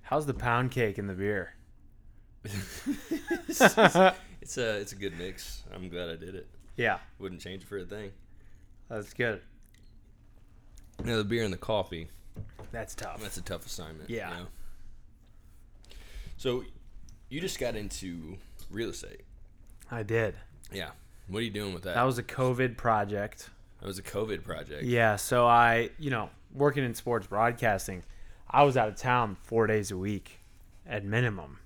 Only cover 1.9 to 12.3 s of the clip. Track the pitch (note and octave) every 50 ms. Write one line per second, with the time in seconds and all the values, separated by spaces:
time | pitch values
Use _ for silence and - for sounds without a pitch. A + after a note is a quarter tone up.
1.9 | - - - - - - - - - - - G#2+ G2+ G2 - - - - - C4+
2.9 | C#4+ - - - E4 D4 - G#5 - E4+ - - C#4 - C4 F#3+ - G#3+ A3 F3+
3.9 | - F3 F#3+ F#3 F#3 - - - - - - - - C3 B2 A2+ G#2+ G2+ G#2 -
4.9 | G2+ F#2+ G2 G2 E2 E2 F2 F#2+ F#2 - - - - - - - F#2+ F#2+ F#2 F2+
5.9 | E2+ F2 F2 E2+ E2 D#2+ D#2+ F2 F#2 F2+ - - - - - - - - A#2+ A2
6.9 | F#2+ F2 - - - - G2 F#2+ F2+ D#2+ - F2+ F#2 F#2+ - - G#2 G2 F2+ E2+
7.9 | G2+ G#2+ G#2 G2 F#2 - - - - - - - - - - - - - - -
8.9 | A#2 G#2+ G2+ - - - A#2+ A#2 G#2+ F#2+ - - - - - - - - - -
9.9 | - - - - - - - - - - - - - - - - - - - -
10.9 | - - A#2 A2+ A#2 A2 G#2 G2 A2+ A#2 A2+ G2+ F2+ - - - A2 G#2 F#2 -
11.9 | F2+ E2 D#2+ - - - - -